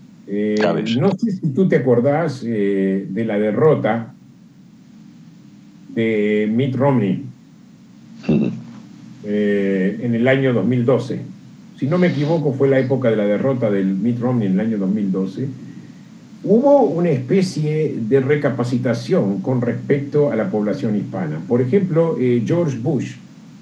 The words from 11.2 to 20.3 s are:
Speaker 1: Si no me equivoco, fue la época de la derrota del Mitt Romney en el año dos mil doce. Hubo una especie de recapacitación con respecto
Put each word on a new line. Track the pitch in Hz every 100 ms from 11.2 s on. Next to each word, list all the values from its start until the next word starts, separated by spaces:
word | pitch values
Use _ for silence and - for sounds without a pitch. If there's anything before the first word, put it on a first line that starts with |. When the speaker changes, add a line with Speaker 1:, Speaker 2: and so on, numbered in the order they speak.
| - - - - - -
Speaker 1:
Si | 135
no | 180
me | 180
equivoco, | 135 147 165 147
fue | 120 139
la | 135
época | 120 131 120
de | 107
la | 101
derrota | 101 135 127 113
del | 101 95
Mitt | 95 113 117
Romney | 120 123 101
en |
el | 95
año | 110 107
dos | 95
mil | 107 98
doce. | 92 95 - 127 - - - - - - - - -
Hubo | - 214 277 285
una | 233 165 175
especie | 135 123 190 185 - 151 156 156 - 110
de | 135
recapacitación | 131 147 143 120 120 123 123 113 - 175 104 98
con | 131 127
respecto | 120 123 - 143 135 147 143